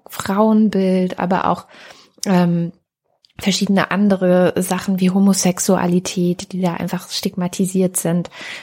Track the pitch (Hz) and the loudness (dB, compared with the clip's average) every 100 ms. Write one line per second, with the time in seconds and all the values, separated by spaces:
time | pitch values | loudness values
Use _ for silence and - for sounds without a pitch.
0 | - - - 196 220 214 220 196 190 185 | -14 -10 -4 2 4 4 4 2 2 2
1 | 185 - 180 180 - 175 - - - - | 0 -2 -2 0 0 -4 -8 -20 -20 -20
2 | _ _ - 180 175 170 170 - _ _ | _ _ 0 2 2 0 -4 -10 _ _
3 | _ _ _ - - 180 196 196 - 180 | _ _ _ -6 -4 -2 0 0 0 0
4 | 208 185 185 180 180 - 180 185 - 185 | 2 2 4 4 4 0 -2 -4 -2 0
5 | 185 190 196 190 180 180 - 180 175 180 | 2 4 4 4 0 0 0 2 2 0
6 | 185 - 175 180 - 180 180 170 175 180 | -2 -2 -2 -2 -6 -4 -4 -4 -6 -6
7 | - - 196 190 175 - 185 185 185 185 | -8 -6 -6 -4 -4 -2 -2 0 0 -2
8 | 170 175 - - - - | -2 -2 -4 -10 -16 -16